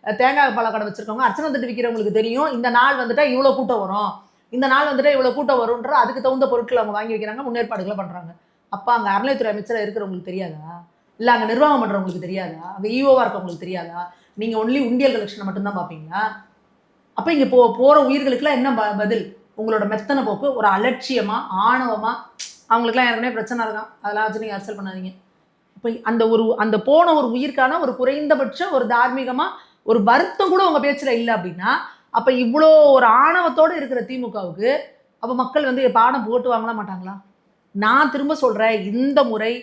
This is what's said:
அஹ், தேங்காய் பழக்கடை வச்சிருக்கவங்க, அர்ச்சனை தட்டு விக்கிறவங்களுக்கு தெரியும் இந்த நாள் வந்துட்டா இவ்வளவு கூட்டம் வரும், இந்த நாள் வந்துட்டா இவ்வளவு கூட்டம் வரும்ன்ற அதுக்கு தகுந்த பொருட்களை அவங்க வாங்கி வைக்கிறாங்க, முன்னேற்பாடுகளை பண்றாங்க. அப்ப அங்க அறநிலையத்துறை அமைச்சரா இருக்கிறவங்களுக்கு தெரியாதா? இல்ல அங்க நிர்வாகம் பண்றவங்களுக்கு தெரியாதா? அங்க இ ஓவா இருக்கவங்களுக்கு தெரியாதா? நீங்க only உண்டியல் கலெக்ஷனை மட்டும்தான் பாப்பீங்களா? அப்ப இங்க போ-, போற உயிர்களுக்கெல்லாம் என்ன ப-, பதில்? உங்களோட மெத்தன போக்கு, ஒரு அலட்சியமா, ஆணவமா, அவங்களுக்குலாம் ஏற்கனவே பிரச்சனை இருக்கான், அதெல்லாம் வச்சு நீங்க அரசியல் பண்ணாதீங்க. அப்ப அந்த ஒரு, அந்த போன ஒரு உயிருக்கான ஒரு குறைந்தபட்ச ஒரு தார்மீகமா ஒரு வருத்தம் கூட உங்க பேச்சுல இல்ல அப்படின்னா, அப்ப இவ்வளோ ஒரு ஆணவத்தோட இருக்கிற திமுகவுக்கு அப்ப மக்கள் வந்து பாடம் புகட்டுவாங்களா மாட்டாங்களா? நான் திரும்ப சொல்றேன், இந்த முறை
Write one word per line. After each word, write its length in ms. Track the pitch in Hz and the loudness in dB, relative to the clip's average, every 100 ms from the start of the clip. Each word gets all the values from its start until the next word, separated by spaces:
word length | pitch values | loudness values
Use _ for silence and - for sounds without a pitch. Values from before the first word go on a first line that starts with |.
அஹ், 120 | 208 208 | -6 2
தேங்காய் 380 | 254 285 277 | 2 4 2
பழக்கடை 300 | 220 226 220 208 | 2 -2 -2 -6
வச்சிருக்கவங்க, 400 | - 214 220 254 | -8 -10 -2 -2
அர்ச்சனை 240 | - 311 | -2 -4
தட்டு 180 | 269 240 | -4 -4
விக்கிறவங்களுக்கு 440 | 226 240 226 208 | -4 -4 -2 -2
தெரியும் 400 | 220 226 240 302 | 0 -2 -2 -2
இந்த 160 | 247 240 | -2 -2
நாள் 260 | 240 262 269 | 2 0 0
வந்துட்டா 280 | 240 254 | -2 0
இவ்வளவு 320 | 294 254 269 262 | 0 2 2 2
கூட்டம் 240 | 220 233 | -2 -2
வரும், 300 | 190 196 202 165 _ _ _ | -2 -2 -4 -6 _ _ _
இந்த 140 | 247 269 | -4 2
நாள் 220 | 269 294 | 2 2
வந்துட்டா 220 | 262 285 | 2 2
இவ்வளவு 240 | 277 254 | 2 0
கூட்டம் 240 | 277 285 262 | 0 0 0
வரும்ன்ற 340 | 226 240 233 | 2 -2 0
அதுக்கு 280 | 277 233 262 | 2 2 0
தகுந்த 240 | 262 262 254 | -2 0 2
பொருட்களை 340 | 233 233 247 | 0 0 0
அவங்க 140 | 214 208 | 0 -4
வாங்கி 160 | 220 | -4
வைக்கிறாங்க, 280 | 214 208 226 | -6 -6 -8
முன்னேற்பாடுகளை 540 | 269 233 233 220 185 202 | -6 -4 -4 -4 -6 -8
பண்றாங்க. 340 | 180 175 165 - _ _ _ | -8 -12 -16 -20 _ _ _
அப்ப 240 | 196 - | -8 0
அங்க 160 | 240 202 | 0 2
அறநிலையத்துறை 400 | 196 254 269 226 | 0 0 -2 -2
அமைச்சரா 300 | 208 208 233 | -4 -4 -4
இருக்கிறவங்களுக்கு 500 | 208 208 202 185 180 | -4 -6 -8 -10 -10
தெரியாதா? 440 | 180 180 156 156 175 170 _ _ _ | -10 -10 -12 -16 -18 -20 _ _ _
இல்ல 120 | 233 | 2
அங்க 140 | 233 220 | 2 2
நிர்வாகம் 360 | 233 294 277 | 2 4 4
பண்றவங்களுக்கு 440 | 214 196 185 175 175 | 0 -2 -4 -6 -8
தெரியாதா? 380 | 190 175 160 175 196 | -8 -8 -10 -14 -8
அங்க 120 | 208 | -4
இ 120 | 247 | 0
ஓவா 200 | 277 262 | 4 4
இருக்கவங்களுக்கு 440 | 220 202 180 165 175 | 4 -2 -10 -12 -10
தெரியாதா? 340 | 185 170 170 180 - _ | -10 -10 -10 -12 -14 _
நீங்க 220 | - 220 220 | -8 -4 -2
only 220 | 226 269 247 | 0 0 0
உண்டியல் 280 | 247 269 | 2 2
கலெக்ஷனை 300 | 233 202 - | 0 -6 -8
மட்டும்தான் 340 | 196 190 202 196 | -8 -6 -6 -6
பாப்பீங்களா? 440 | - 160 156 185 214 - - _ _ _ _ _ _ - | -8 -12 -10 -6 -6 -8 -20 _ _ _ _ _ _ -6
அப்ப 160 | - | -2
இங்க 140 | 311 240 | 2 4
போ-, 300 | 247 233 - | 6 4 4
போற 200 | 262 302 | 6 6
உயிர்களுக்கெல்லாம் 560 | 262 277 269 247 294 269 | 6 0 0 0 0 0
என்ன 120 | 262 | 0
ப-, 240 | 226 214 196 | 0 -2 -2
பதில்? 260 | 208 220 - - _ - | -2 -2 -4 -14 _ -8
உங்களோட 260 | 220 214 202 | -2 -2 0
மெத்தன 380 | 214 208 277 | -4 -2 -2
போக்கு, 300 | 214 202 - | -2 -2 -4
ஒரு 140 | 226 208 | 0 2
அலட்சியமா, 680 | 190 240 254 - 247 202 226 - 185 | 2 0 -2 -4 -2 -2 -4 -4 0
ஆணவமா, 520 | 214 254 247 214 220 240 - _ - - _ | 2 2 0 -4 -4 -6 -12 _ -16 -16 _
அவங்களுக்குலாம் 400 | 226 233 233 240 | 0 2 2 2
ஏற்கனவே 220 | 226 247 | 0 -4
பிரச்சனை 340 | 226 220 240 | -4 -6 -4
இருக்கான், 240 | 226 214 214 _ | -4 -6 -10 _
அதெல்லாம் 240 | 202 208 | -6 -2
வச்சு 160 | 220 214 | -2 -4
நீங்க 140 | 220 | -8
அரசியல் 240 | 196 196 202 | -8 -10 -12
பண்ணாதீங்க. 320 | 196 185 185 - _ _ _ _ _ - | -10 -10 -12 -14 _ _ _ _ _ -10
அப்ப 140 | 233 226 | -8 -6
அந்த 260 | - 233 226 | -2 0 2
ஒரு, 160 | 226 226 - | 2 2 0
அந்த 200 | 220 214 | 0 0
போன 320 | 214 302 349 | 4 4 6
ஒரு 120 | 311 254 | 4 0
உயிருக்கான 540 | 240 285 277 262 320 | -2 -4 0 0 0
ஒரு 120 | 294 247 | -4 0
குறைந்தபட்ச 720 | 254 285 302 285 262 - 370 | -2 0 0 0 0 -4 -2
ஒரு 140 | 285 226 | -2 0
தார்மீகமா 600 | 233 254 254 254 254 349 - - _ | 2 2 0 -4 -4 -4 -6 -20 _
ஒரு 200 | - 226 | 0 2
வருத்தம் 460 | 202 254 359 - 381 | 4 4 2 0 2
கூட 140 | 370 381 | 4 4
உங்க 140 | 302 | 2
பேச்சுல 280 | 285 285 269 | 0 -2 -2
இல்ல 220 | 233 233 214 | -2 0 -2
அப்படின்னா, 340 | 175 170 196 285 - - _ | -4 -6 -2 -2 -4 -18 _
அப்ப 180 | - 240 | -2 0
இவ்வளோ 360 | 254 240 277 320 311 294 | 2 0 6 8 8 8
ஒரு 160 | 269 240 | 8 6
ஆணவத்தோட 640 | 233 294 349 349 254 320 | 6 4 4 0 4 2
இருக்கிற 280 | 339 277 247 | 2 -4 -6
திமுகவுக்கு 720 | 220 254 240 202 185 165 226 294 - _ _ _ | -6 -8 -8 -8 -10 -4 -2 -2 -4 _ _ _
அப்ப 120 | 233 | -6
மக்கள் 300 | 247 247 302 | -4 -2 0
வந்து 260 | 277 254 262 | 0 2 2
பாடம் 340 | 214 233 269 | 4 4 2
புகட்டுவாங்களா 500 | 214 247 247 226 226 | -2 -2 0 -2 -2
மாட்டாங்களா? 400 | 226 196 185 185 196 _ _ _ _ _ | -8 -8 -12 -12 -16 _ _ _ _ _
நான் 360 | 196 214 254 294 | -2 2 4 2
திரும்ப 240 | 277 285 | 0 -2
சொல்றேன், 480 | 302 254 208 220 220 | 0 0 2 0 0
இந்த 420 | 190 220 269 285 | -2 -2 2 2
முறை 280 | 247 220 220 247 | 2 0 -4 -6